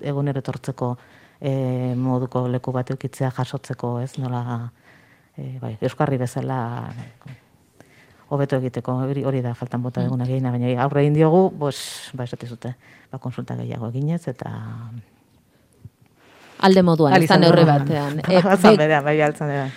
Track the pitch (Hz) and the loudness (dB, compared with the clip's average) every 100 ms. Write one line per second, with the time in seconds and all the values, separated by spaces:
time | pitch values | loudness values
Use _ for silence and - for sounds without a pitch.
0 | 147 139 143 135 131 127 - - 123 123 | -6 -4 -2 -4 -6 -8 -8 -6 -6 -6
1 | _ _ _ - 143 135 127 127 127 123 | _ _ _ -10 -4 -2 -2 -2 -4 -2
2 | 131 127 127 127 123 127 - 127 123 131 | -2 -2 -2 -4 -2 -4 -4 -6 -4 -6
3 | 131 - 131 123 123 139 - 127 120 120 | -8 -4 -4 -4 -6 -8 -10 -8 -6 -6
4 | 131 - 127 123 120 117 120 - _ _ | -8 -8 -6 -6 -6 -8 -10 -16 _ _
5 | _ _ _ - 135 131 123 107 135 - | _ _ _ -16 -14 -10 -10 -6 -4 -2
6 | 143 131 123 135 131 131 117 120 113 120 | -2 -2 -4 -6 -6 -4 -6 -8 -12 -14
7 | 117 _ 131 127 _ _ _ _ _ _ | -18 _ -20 -20 _ _ _ _ _ _
8 | _ _ - 143 139 131 127 120 127 127 | _ _ -6 -4 -2 -2 -2 -6 -4 -4
9 | 131 139 135 131 120 117 120 123 123 123 | -2 -2 -2 -2 -4 -6 -6 -6 -6 -4
10 | 123 127 123 131 131 120 123 123 139 143 | -2 -2 -2 -2 -2 -2 -2 0 0 2
11 | 147 151 160 175 190 - 147 - - - | 2 4 4 4 4 0 -6 -6 -10 -14
12 | - 127 123 - 120 117 131 127 _ - | -14 -10 -10 -10 -14 -12 -12 -12 _ -20
13 | _ 131 127 - 120 120 117 120 113 127 | _ -12 -10 -10 -8 -8 -8 -8 -6 -4
14 | 147 170 - - - 110 110 113 117 117 | -4 -4 -6 -8 -10 -10 -12 -14 -14 -16
15 | - _ _ _ _ _ _ _ - _ | -18 _ _ _ _ _ _ _ -20 _
16 | _ _ _ _ - - 190 190 180 160 | _ _ _ _ -18 2 6 8 6 6
17 | 147 185 165 185 170 170 160 143 - 151 | 6 6 6 6 8 8 6 4 2 -2
18 | 143 151 170 185 185 196 202 202 156 151 | -2 -4 2 4 4 6 8 8 6 2
19 | 147 156 151 151 147 143 131 | 2 2 2 0 -4 -2 -4